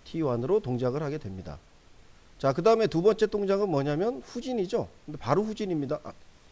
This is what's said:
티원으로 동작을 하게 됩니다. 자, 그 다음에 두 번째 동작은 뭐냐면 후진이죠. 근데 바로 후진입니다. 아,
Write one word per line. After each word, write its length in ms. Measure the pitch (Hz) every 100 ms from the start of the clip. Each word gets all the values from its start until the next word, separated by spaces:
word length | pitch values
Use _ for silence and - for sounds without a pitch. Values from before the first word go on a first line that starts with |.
| -
티원으로 560 | 165 143 120 131 208
동작을 420 | 131 123 127 139
하게 140 | 147 151
됩니다. 420 | 101 95 - - - - - - - - - -
자, 140 | 170
그 100 | 175
다음에 240 | 202 226 214
두 140 | 165
번째 260 | 202 214 214
동작은 420 | 208 196 196 208
뭐냐면 520 | 143 143 147 214 269 -
후진이죠. 640 | 240 254 240 185 226 95 - -
근데 120 | 151
바로 240 | 117 165
후진입니다. 560 | 214 208 202 160 135 151
아, 120 | - - - - -